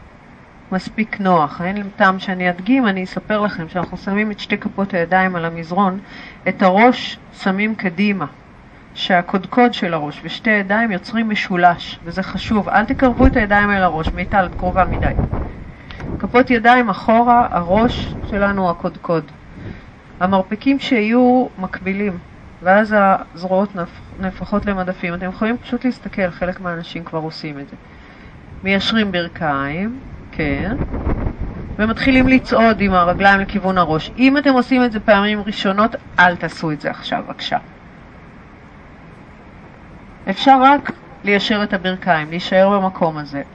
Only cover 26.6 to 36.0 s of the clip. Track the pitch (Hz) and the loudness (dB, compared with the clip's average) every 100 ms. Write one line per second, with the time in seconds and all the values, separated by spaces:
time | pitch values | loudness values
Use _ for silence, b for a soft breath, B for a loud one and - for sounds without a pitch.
26.6 | 185 170 170 165 170 165 160 156 156 139 | -8 -8 -10 -12 -8 -8 -8 -8 -12 -12
27.6 | 139 - B B B B B B - - | -14 -18 B B B B B B -20 -8
28.6 | 190 196 - 226 208 180 170 - 165 139 | -2 0 2 0 0 0 -4 -4 -2 -2
29.6 | 139 160 208 254 - - - - 147 139 | -2 -4 -6 -8 -14 -16 -12 -6 -2 -2
30.6 | 175 269 - - - - - - - - | -4 -4 -4 -4 -2 -2 -2 -6 -8 -10
31.6 | - - 220 220 262 262 262 262 - 226 | -10 -2 -2 0 2 4 4 4 2 4
32.6 | 226 208 196 185 175 180 196 196 196 202 | 4 4 2 4 2 4 4 4 2 -2
33.6 | 185 185 170 156 - - 262 277 285 262 | 0 0 0 0 -4 0 2 4 4 2
34.6 | 240 262 247 220 220 202 208 214 202 - | 2 2 2 0 4 4 4 -2 -4 -2
35.6 | 202 196 226 - | 0 2 0 0